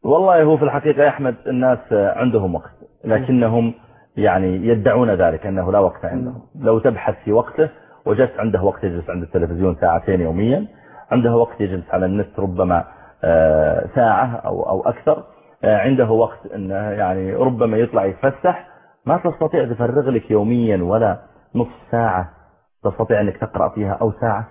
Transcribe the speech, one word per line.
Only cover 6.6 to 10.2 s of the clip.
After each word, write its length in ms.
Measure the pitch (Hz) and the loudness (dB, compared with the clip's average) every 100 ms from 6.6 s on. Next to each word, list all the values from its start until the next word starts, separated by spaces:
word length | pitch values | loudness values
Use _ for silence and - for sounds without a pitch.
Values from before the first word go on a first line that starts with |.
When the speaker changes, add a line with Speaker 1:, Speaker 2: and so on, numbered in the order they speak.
| 113 | 0
Speaker 1:
لو 140 | 113 | 2
تبحث 360 | 127 110 - 98 - | 2 -2 -6 -6 0
في 60 | |
وقته 380 | 107 120 - 156 - - - - | 0 0 -2 -2 -2 -20 -12 -4
وجدت 340 | 107 127 - | 0 0 0
عنده 240 | 110 95 | -4 0
وقت 200 | 95 - | 0 -2
يجلس 260 | 98 85 82 | -6 -6 -8
عند 140 | 87 | -8
التلفزيون 520 | 82 90 82 85 92 82 | -4 -2 -2 0 -2 0
ساعتين 460 | 90 82 - 95 | 0 0 0 -2